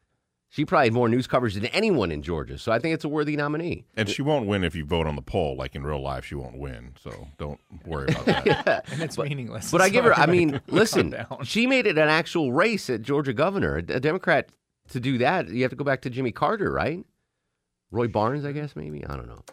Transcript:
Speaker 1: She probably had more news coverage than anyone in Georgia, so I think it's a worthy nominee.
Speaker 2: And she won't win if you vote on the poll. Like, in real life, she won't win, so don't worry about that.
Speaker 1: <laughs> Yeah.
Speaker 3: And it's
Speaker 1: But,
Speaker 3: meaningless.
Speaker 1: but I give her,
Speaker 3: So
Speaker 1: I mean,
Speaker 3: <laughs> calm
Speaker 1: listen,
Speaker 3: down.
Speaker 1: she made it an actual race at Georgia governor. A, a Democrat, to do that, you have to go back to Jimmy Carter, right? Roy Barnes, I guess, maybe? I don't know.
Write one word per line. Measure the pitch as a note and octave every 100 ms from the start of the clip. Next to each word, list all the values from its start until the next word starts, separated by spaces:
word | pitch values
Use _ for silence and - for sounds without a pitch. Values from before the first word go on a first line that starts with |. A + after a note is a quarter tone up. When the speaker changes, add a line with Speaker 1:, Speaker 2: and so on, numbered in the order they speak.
| _ _ _ _ _
Speaker 1:
She | -
probably | C#3+ E3+
had | A#2
more | A#2+ A#2
news | B2 -
coverage | C3+ A#2+
than | F#2+ G#2
anyone | F3+ A3 D#3 F2+
in | D2+
Georgia, | D2 D#2+ B1 C#2+
so | -
I | A2+
think | D#3+
it's | D#3+
a | D3+
worthy | D3+ D3
nominee. | C#3+ D3 D3+ E3+ - - G#2+
Speaker 2:
And | G#2
she | B2
won't | C#3 D3 G2+
win | G2+
if | E2+
you | E2
vote | D2 E2+
on | D#2 C#2+
the |
poll. | - G2 D2+ C2
Like, | C2
in | -
real | C#2+ C#2+
life, | C2+ C2
she | -
won't | C#2+ B1 B1
win, | C#2 A#1 B1 C2+
so | - G1+ C#2 -
don't | D2 - _ -
worry | - D2+ C2+
about | -
that. | - C#4
Speaker 1:
<laughs> |
Yeah. | - - - A#2+ -
Speaker 3:
And | C3+
it's | D#3+ -
Speaker 1:
But, | C#3+
Speaker 3:
meaningless. | C#3 A2+ A2+ -
Speaker 1:
but | F3
I | F#3
give | A#3
her, | A#3
Speaker 3:
So | C3
Speaker 1:
I | D3+
mean, | F3+ D#3+
Speaker 3:
<laughs> |
calm | C#3 -
Speaker 1:
listen, | D#3+ A3+ F#3 E2+
Speaker 3:
down. | A#2 - C3
Speaker 1:
she | C3 G#3+ B3
made | C4 G#3+
it | D#3
an | D3+
actual | D#3 E3 E3+ C#3
race | C3+ A3 G3+ -
at | A2+
Georgia | A2+ C#3+ C#3
governor. | A2 F3 G3 E2+
A, | D2 E2+
a | B2
Democrat, | D3 F3+ F3+ C#3+ - _ _ _ -
to | C3
do | B2 B2
that, | B2+ F3+ F2+
you | A#2
have | B2+
to |
go | C3
back | C#3 C3
to | C3+
Jimmy | A#2+ B2+
Carter, | - D3+ G#3+ F3
right? | C#2 A2+ F3 - _ _ _ _ _ _ _ -
Roy | A2+ A#2+
Barnes, | G#2+ A2 D3
I | C#3+
guess, | D3 D3 D3+
maybe? | D3+ -
I | - -
don't | -
know. | - -